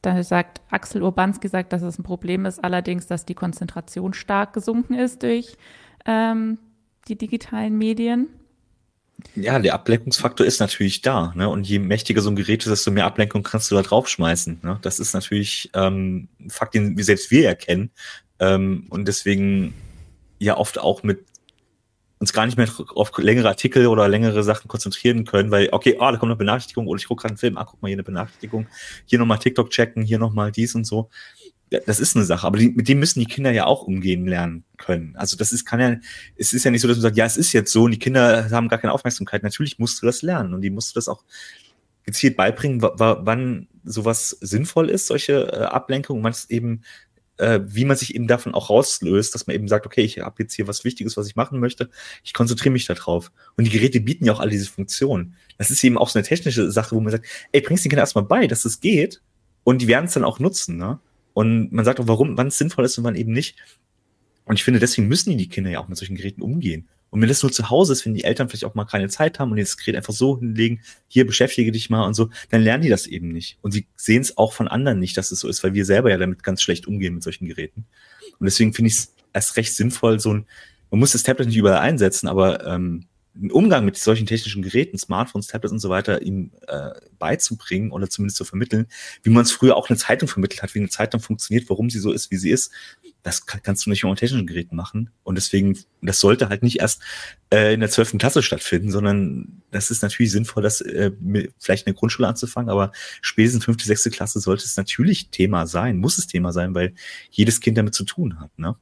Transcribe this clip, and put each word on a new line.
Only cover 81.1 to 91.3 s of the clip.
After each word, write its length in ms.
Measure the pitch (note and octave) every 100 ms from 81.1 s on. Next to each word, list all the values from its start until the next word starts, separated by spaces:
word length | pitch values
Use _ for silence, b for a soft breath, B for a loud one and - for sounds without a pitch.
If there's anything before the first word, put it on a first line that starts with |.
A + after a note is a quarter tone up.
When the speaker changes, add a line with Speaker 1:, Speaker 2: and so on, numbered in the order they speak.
Speaker 2:
das 100 | A#2
Tablet 280 | - C3 A#2+
nicht 80 | A2
überall 240 | G2+ F#2
einsetzen, 460 | B2 D3+ F#2+ - -
aber, 380 | F#2+ F#2+ D2+
ähm, 400 | - F2+ F2+ E2+ - _ _
einen 160 | - G2
Umgang 320 | C#3 G#3 D3
mit 140 | G#2 -
solchen 300 | - A2+ G#2+
technischen 340 | A2 G#2+ G2+
Geräten, 360 | F#2 A2 E3 -
Smartphones, 500 | - F#2+ B2 G#2 -
Tablets 240 | A2+ -
und 80 | A2
so 100 | G#2
weiter, 320 | F#2 G2 G2
ihnen, 300 | - G2 F2 _ -
äh, 240 | D2 C#2 - _ _
beizubringen 720 | D#2 D#3 - A2 - F#2 A2
oder 180 | D#2 G2
zumindest 280 | - G2+ -
zu 80 |
vermitteln, 420 | - F#2+ - A2 A2+ B B B
wie 80 | A2
man's 200 | A#2 A#2
früher 240 | - B2+
auch 140 | - -
eine 80 | G#2+
Zeitung 320 | - B2+ -
vermittelt 320 | - F#2+ -
hat, 140 | G2
wie 40 | G#2
eine 100 | G2
Zeitung 300 | - A2+ A2+
funktioniert, 500 | -